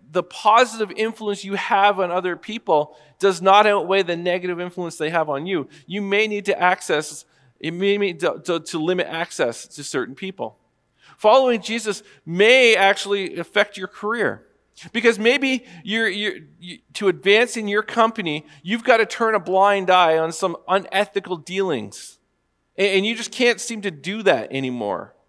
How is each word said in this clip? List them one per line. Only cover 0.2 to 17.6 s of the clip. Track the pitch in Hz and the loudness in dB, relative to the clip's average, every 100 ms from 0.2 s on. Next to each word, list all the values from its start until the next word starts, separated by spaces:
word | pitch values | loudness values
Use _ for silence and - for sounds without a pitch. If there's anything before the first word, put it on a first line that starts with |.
positive | 175 - 220 220 247 220 214 - | -6 -4 2 4 4 -2 -8 -4
influence | 220 220 214 202 | -6 -4 -8 -8
you | 196 196 | -6 -8
have | - 202 202 190 | -2 2 2 2
on | 180 | -2
other | 180 185 170 | -2 -4 -8
people | - 220 - 156 147 - _ _ | -10 -12 0 2 2 -8 _ _
does | 202 180 | 0 2
not | 185 196 214 | 6 6 6
outweigh | 202 170 190 | 2 2 0
the | 180 170 | 0 -2
negative | 175 180 180 175 | -2 -4 -4 -6
influence | 180 180 175 160 | -8 -8 -10 -6
they | 156 | -4
have | 170 156 | -2 -2
on | 139 165 | -4 -4
you, | 185 135 - _ | -4 -6 -14 _
you | 185 | -8
may | 202 196 220 | -2 0 0
need | 208 196 | -2 -4
to | 190 | 0
access, | 180 185 - 151 151 151 - _ _ _ | 2 0 -2 -2 -2 -12 -20 _ _ _
you | 156 | -10
may | 170 196 202 | -2 0 0
need | 202 165 | 0 -2
to, | 165 - 147 | -4 -4 -4
to, | 170 | -4
to | 160 170 | -4 -4
limit | 156 180 - | -2 -2 -2
access | 165 175 - 135 113 - | -6 -8 -2 -4 -4 -14
to | - | -16
certain | 143 147 120 135 | -8 -6 -6 -10
people. | 190 190 117 _ _ _ _ _ _ _ | -14 -10 -12 _ _ _ _ _ _ _
Following | 214 247 262 233 | 4 6 6 0
Jesus | 175 226 214 196 - _ - | -2 -6 -4 -8 -10 _ -10
may | 170 214 254 247 214 | 2 6 8 6 6
actually | 196 196 202 202 190 - | 4 2 -2 -4 -4 -8
affect | 170 - 208 - | -4 0 -2 -2
your | 185 | -14
career. | - 208 233 175 101 _ _ _ _ - | -10 -8 -2 -2 -2 _ _ _ _ -8
Because | 233 233 208 | 2 2 4
maybe | 220 277 269 254 - 175 | 2 2 0 -2 -6 -18
you're, | 160 214 226 | -6 -2 -2
you're, | 190 214 - 151 _ | -2 -6 -6 -14 _
you, | 175 175 _ | -20 -20 _
to | - 202 | -4 -2
advance | 165 196 208 240 | 0 4 4 4
in | 240 | -2